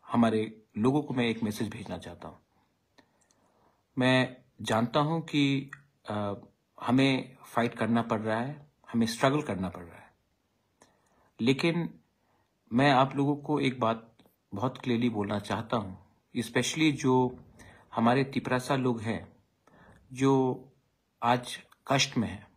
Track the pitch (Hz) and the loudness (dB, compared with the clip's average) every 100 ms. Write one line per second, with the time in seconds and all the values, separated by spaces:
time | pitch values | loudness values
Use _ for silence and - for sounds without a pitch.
0 | - 120 117 110 110 - _ 104 120 147 | -2 2 2 2 -4 -10 _ 0 2 2
1 | 143 131 120 113 107 107 104 - 95 - | -2 -2 0 0 -4 -4 -6 -8 -10 -12
2 | - 87 82 - _ _ _ _ _ _ | -12 -16 -16 -18 _ _ _ _ _ _
3 | _ _ _ _ _ _ _ _ _ - | _ _ _ _ _ _ _ _ _ 0
4 | 127 131 123 - _ _ 101 110 120 156 | 4 4 2 -6 _ _ 0 0 2 2
5 | 147 165 160 147 139 135 139 - _ _ | 0 -2 -2 0 2 0 -4 -16 _ _
6 | - 107 101 98 - _ _ - - 127 | -8 -6 -4 -6 -14 _ _ -10 0 4
7 | 135 131 - - - - 117 - 110 117 | 4 2 -4 -18 -6 -2 -2 -2 0 0
8 | 117 110 110 110 123 147 - _ - 117 | 0 -2 -2 -2 -4 -10 -18 _ -6 -2
9 | 113 - 139 147 147 95 92 - - - | -2 2 2 2 -2 -6 -6 -8 -16 -20
10 | - _ _ _ _ _ _ _ _ _ | -20 _ _ _ _ _ _ _ _ _
11 | _ _ _ _ 113 135 170 170 165 - | _ _ _ _ 0 2 2 0 -4 -8
12 | _ _ _ _ _ _ _ 117 143 127 | _ _ _ _ _ _ _ 2 6 6
13 | 135 139 139 143 - 147 139 123 113 113 | 4 2 0 -2 -2 0 0 0 -2 -2
14 | - _ _ _ _ 98 123 - 127 117 | -8 _ _ _ _ -4 -4 -4 -2 0
15 | 120 107 101 104 - 104 117 120 98 92 | 0 -2 -2 -4 -4 -6 -4 -4 -6 -14
16 | _ _ _ 123 110 139 123 160 156 131 | _ _ _ -6 -2 -2 -2 2 2 2
17 | 131 127 127 127 - - - - _ - | 2 4 2 -4 -20 -20 -20 -20 _ 0
18 | 117 127 135 127 - 127 123 139 127 113 | 2 4 0 -4 -2 -2 0 0 0 -2
19 | 110 95 - _ _ _ _ _ - - | -4 -6 -8 _ _ _ _ _ -20 -20
20 | _ 127 135 135 131 127 - _ _ _ | _ 0 4 4 2 -2 -10 _ _ _
21 | _ _ 117 123 - - - _ - 135 | _ _ 2 2 0 -14 -16 _ 0 0
22 | - 131 95 101 - | 2 0 -2 -6 -16